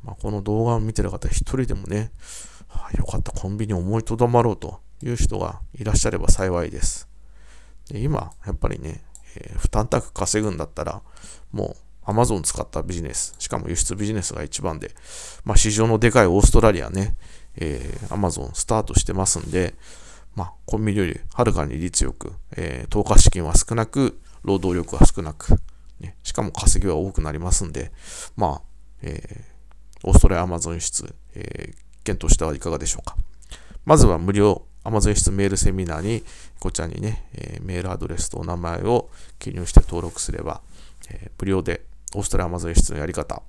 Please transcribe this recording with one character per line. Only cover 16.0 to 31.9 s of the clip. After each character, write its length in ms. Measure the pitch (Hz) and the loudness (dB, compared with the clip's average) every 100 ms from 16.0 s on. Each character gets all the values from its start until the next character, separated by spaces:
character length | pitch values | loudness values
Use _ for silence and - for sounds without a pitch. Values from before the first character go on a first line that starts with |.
| 117 | 6
か 120 | 127 | 6
い 40 | 98 | 6
オ 140 | 92 | 6
ー 60 | 101 | 8
ス 60 | |
ト 80 | - | 8
ラ 120 | 117 | 8
リ 100 | 92 | 4
ア 60 | 57 | -2
ね、 280 | 92 101 - - - - - | -4 -2 -2 -6 -18 -16 -8
え 420 | 80 67 64 - | -6 -6 -8 -10
ー、 60 | - | -8
Amazon 460 | 98 95 78 67 | -2 -2 -2 -8
ス 100 | - | -6
タ 160 | - 110 | 0 0
ー 20 | |
ト 100 | - | 2
し 100 | - | 0
て 80 | - | 0
ま 140 | 92 92 | -2 0
す 120 | 85 | -2
ん 120 | 78 | -2
で、 240 | 85 92 - - - - - - | -2 -2 -6 -18 -18 -18 -18 -14
ま 100 | - | -10
あ、 80 | 85 - | -10 -10
コ 140 | - 110 | -6 -2
ン 80 | 107 | 0
ビ 60 | |
ニ 60 | 101 | 0
よ 80 | 90 | 0
り 140 | - - | -2 -6
は 100 | - | 0
る 80 | 120 | 2
か 140 | 98 73 | 2 -2
に 80 | |
利 60 | 65 | -4
率 240 | 87 - | -4 0
よ 80 | 67 | -2
く、 200 | - - 87 - - | -2 -12 -12 -12 -8
え 280 | 87 64 - | -6 -6 -4
ー、 20 | |
投 160 | 107 | -2
下 140 | 98 104 | 8 8
資 120 | - | 8
金 140 | 92 | 4
は 100 | 78 82 | 2 2
少 180 | - | 2
な 120 | 113 110 | -2 -2
く、 340 | - 131 - - - | 0 0 -2 -18 -12
労 160 | - 98 | -2 0
働 160 | 92 87 | 0 -2
力 200 | 85 - | -4 8
は 80 | |
少 180 | - - | 8 8
な 120 | 78 | -6
く、 260 | 76 - - - - - - | -8 4 4 4 -14 -20 -16
ね、 180 | 92 - | -16 -12
し 100 | - | -8
か 100 | - | -4
も 100 | 101 | -4
稼 300 | - - - | 0 2 4
ぎ 60 | 98 | 2
は 80 | 78 | 0
多 160 | 95 | -2
く 80 | - | -2
な 100 | 78 | -4
り 80 | 76 | -4
ま 140 | 87 | -2
す 120 | - | 0
ん 80 | 87 | -2
で、 200 | 71 - - - - - - | -8 -10 -14 -16 -14 -14 -4
ま 100 | 92 | -2
あ、 160 | 69 - - - - | -2 -10 -20 -20 -14
え 420 | - 69 - - - - - - - - | -12 -10 -12 -14 -16 -20 -20 -20 -20 -8
ー、 60 | - | 8
オ 40 | |
ー 60 | - | 10
ス 40 | |
ト 60 | 104 | 10
ラ 80 | 90 | 6
リ 60 | |
ア 20 | |
Amazon 300 | 90 85 85 | 0 -4 -4
輸 60 | 85 | -6
出、 340 | - - - - - | -6 -6 -8 -16 -18
え 380 | - - - - | -14 -12 -10 -12
ー、 20 | - - | -14 -18